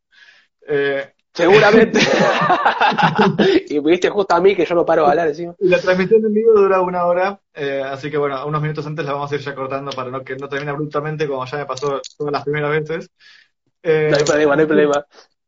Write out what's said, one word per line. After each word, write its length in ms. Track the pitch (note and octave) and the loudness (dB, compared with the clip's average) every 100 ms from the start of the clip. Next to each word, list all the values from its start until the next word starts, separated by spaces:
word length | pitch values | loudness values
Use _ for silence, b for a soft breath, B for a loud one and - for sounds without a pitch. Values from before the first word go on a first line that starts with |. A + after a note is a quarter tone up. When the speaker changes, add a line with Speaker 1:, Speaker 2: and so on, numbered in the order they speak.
| _ b b b b _ - | _ b b b b _ -4
Speaker 1:
Eh, 460 | C#3+ C#3 C#3 C3+ _ _ | -2 0 -4 -6 _ _
Speaker 2:
Seguramente. 680 | - E3+ G#3 G#3 A3+ A3 - | 0 4 6 6 6 4 2
<laughs> 1700 | - - - - - F4+ - - - - D#3+ D#3 G3 - C#4+ F4+ - | 2 2 2 0 0 2 0 0 0 2 0 2 0 2 2 2 0
Y 100 | D3 | -2
me 100 | D3 | 2
viste 180 | F3+ F3+ | 2 2
justo 260 | G3+ F#3+ E3+ | 0 0 2
a 60 | |
mí 140 | F#3+ G3 | 2 2
que 100 | - | 0
yo 100 | F3 | 0
no 100 | D#3+ | 2
paro 180 | E3 | 2
de 60 | D3+ | 2
hablar 180 | D3+ E3 | 2 0
encima. 260 | D3 E3+ F3 | -4 -10 -2
Speaker 1:
Y 120 | F#3 | 0
la 120 | F3 | 2
transmisión 440 | F#3 F#3 F#3 A3 A3 | 2 0 4 4 4
en 80 | |
vivo 200 | G#3 A3+ | 2 4
dura 280 | G#3+ G3 F#3+ | 6 4 2
una 240 | F3+ F3+ F3 | 0 0 0
hora, 360 | F3 F#3+ G3+ _ | 0 -2 -4 _
eh, 280 | - C#3+ C#3 | -8 -6 -4
así 300 | C3+ C3+ D3+ | -6 -8 -6
que 60 | D3+ | -4
bueno, 280 | C#3+ C3+ D3 | -2 -4 -6
unos 160 | D#3 | -4
minutos 240 | D3+ D3+ D3+ | -4 -6 -8
antes 200 | D3+ C#3+ | -8 -6
la 80 | |
vamos 180 | C#3+ C#3+ | -6 -4
a 40 | C#3+ | -6
ir 60 | |
ya 140 | C3+ C3 | -6 -8
cortando 400 | C3 C3+ C#3 C3 | -8 -6 -8 -8
para 160 | B2 | -8
no, 120 | C3 | -10
que 120 | C3 C3 | -10 -12
no 140 | C#3 | -8
termine 220 | C#3 D3 | -8 -6
abruptamente 560 | C#3+ D3+ D3+ D3+ D#3 D3+ | -6 -6 -6 -6 -4 -4
como 180 | C3+ B2+ | -4 -6
ya 120 | D3 | -8
me 60 | C#3 | -8
pasó 360 | B2+ C#3+ C#3 - - | -6 -4 -6 -8 -10
todas 160 | D3 | -6
las 100 | C#3+ | -6
primeras 280 | C#3+ D3+ D3 | -4 -4 -2
veces. 380 | D#3 D3+ E3 G3 _ b b b _ _ _ | -4 -4 -8 -12 _ b b b _ _ _
Eh, 280 | F3 D#3 D3+ | -2 0 2
Speaker 2:
No 60 | C#3+ | 2
hay 60 | |
problema, 320 | D3 D3+ D3+ C#3+ | 2 2 2 2
no 60 | |
hay 60 | D#3 | 2
problema. 380 | D3+ D3 C#3+ - b b _ | 2 2 0 -6 b b _